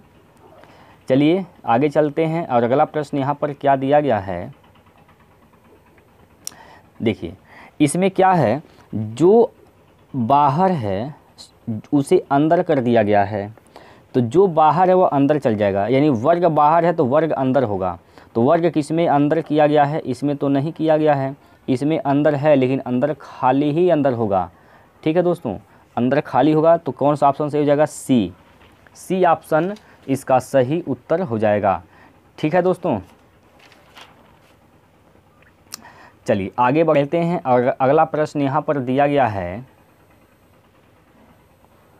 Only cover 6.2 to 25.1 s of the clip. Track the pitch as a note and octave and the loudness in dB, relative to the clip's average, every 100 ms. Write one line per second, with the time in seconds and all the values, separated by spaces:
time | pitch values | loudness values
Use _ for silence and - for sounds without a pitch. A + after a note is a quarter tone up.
6.2 | _ _ - - - - _ - A2+ G2+ | _ _ -18 -18 -20 -20 _ -6 -4 -4
7.2 | E2+ F#2+ _ - - - D3 F3 F#3+ F#3 | -6 -14 _ -20 -14 -2 -2 0 -2 2
8.2 | F#3+ F#3 A#2 C3+ - - - G#2 G#2+ A#2 | 2 4 2 0 -6 -20 -12 -10 -8 0
9.2 | E3+ A3+ A3+ - _ _ _ _ _ C#3 | 4 6 4 -2 _ _ _ _ _ -6
10.2 | A2+ C#3+ D3 C#3 F#3+ F3 G#2 F#2+ C3 - | 0 2 2 2 0 0 -4 -6 -6 -12
11.2 | _ - - _ - A2 - D3 C3+ F#3 | _ -20 -20 _ -10 -10 -4 -2 0 0
12.2 | - C#3 D#3 F3 F3 D3 A#2+ A#2 G#2 G#2 | 0 0 2 0 0 -2 2 2 2 2
13.2 | G2+ G#2 G2+ A2+ _ - - - _ C3 | 0 -4 -8 -14 _ -20 -20 -20 _ -4
14.2 | A#2+ D3+ G3 D#3+ D#3 D3+ F#3 F#3 F3+ C#3 | 0 2 2 4 2 4 2 4 2 2
15.2 | C#3 D3+ C#3 G#2 G2+ G2 G#2 C3+ D3+ A#2 | 0 0 -2 0 0 0 0 2 2 0
16.2 | C3 F3 F3 D3+ D3 E3+ E3+ E3 B2+ D3 | 0 2 0 2 2 2 2 0 0 0
17.2 | D#3+ - C3 C3 A#2+ G2 F#2 F2 _ - | 0 -2 -2 0 0 -2 -6 -8 _ -20
18.2 | - A2+ B2 E3+ E3+ D#3 C#3+ D#3+ E3+ C#3+ | -8 0 2 2 0 -2 -4 -2 0 0
19.2 | D3 D#3+ D3+ D3+ D3+ D3+ C#3+ D#3 - B2 | 0 -2 -2 0 2 2 2 -2 -6 -6
20.2 | C#3+ C#3+ C#3+ C#3 D#3 D#3 D#3 D#3 D3+ C#3 | -6 -4 -2 -2 -4 -4 -2 0 2 0
21.2 | C3+ C#3 _ _ - B2+ C#3+ D#3+ C#3+ C#3+ | -2 -8 _ _ -6 -4 -2 -2 -2 0
22.2 | D#3 C#3+ D3+ C#3+ B2+ C3+ B2 B2+ C#3+ D#3 | 0 0 2 2 2 -2 -4 -4 -4 -6
23.2 | - - - C#3 D3 D3 F3+ D#3 C#3 A#2 | -14 -4 0 2 0 0 2 2 0 0
24.2 | A2 F#2+ E2+ - _ - _ _ D#3 | 0 -2 -4 -10 _ -20 _ _ -4